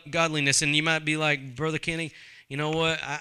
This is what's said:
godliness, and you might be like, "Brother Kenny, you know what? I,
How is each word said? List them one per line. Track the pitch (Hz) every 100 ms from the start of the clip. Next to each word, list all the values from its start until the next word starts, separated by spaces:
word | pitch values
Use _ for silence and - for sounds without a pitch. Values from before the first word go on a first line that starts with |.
| 147
godliness, | 160 165 156 139 135
and | 147
you | 151
might | 160 160
be | 156 156
like, | 156 147 135
"Brother | 123 156 156
Kenny, | - 165 160 - - - -
you | 139
know | 151
what? | 160 160 160
I, | 139 147